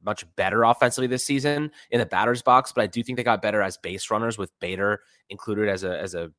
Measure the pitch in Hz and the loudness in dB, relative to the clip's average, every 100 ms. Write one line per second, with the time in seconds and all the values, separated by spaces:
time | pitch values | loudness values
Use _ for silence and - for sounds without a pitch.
0 | 98 104 85 - 95 107 117 120 123 123 | -6 -6 -6 -4 0 4 4 4 2 2
1 | 127 127 - 139 143 147 151 - - 117 | -2 -2 -2 0 0 -2 -4 -8 -2 0
2 | 101 92 110 123 127 127 - - 104 120 | 0 0 2 2 6 4 4 -2 -2 -2
3 | 117 123 120 107 104 107 95 - 85 95 | -4 -2 0 2 2 0 0 -2 -10 -8
4 | - 107 113 110 95 - 90 92 101 104 | -4 -2 -2 -4 -8 -8 -6 -2 0 -2
5 | _ _ - 98 - 104 104 95 92 85 | _ _ -20 -12 -6 -2 0 0 -2 -4
6 | 92 87 82 | -6 -8 -10